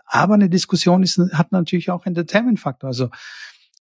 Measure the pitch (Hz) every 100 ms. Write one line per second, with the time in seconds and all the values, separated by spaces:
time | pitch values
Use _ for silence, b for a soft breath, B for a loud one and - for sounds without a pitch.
0 | - 131 175 208 196 175 - 180 180 180
1 | 185 - 175 151 175 185 165 175 165 175
2 | 190 175 165 202 247 208 143 - 135 123
3 | 123 B B B B B B _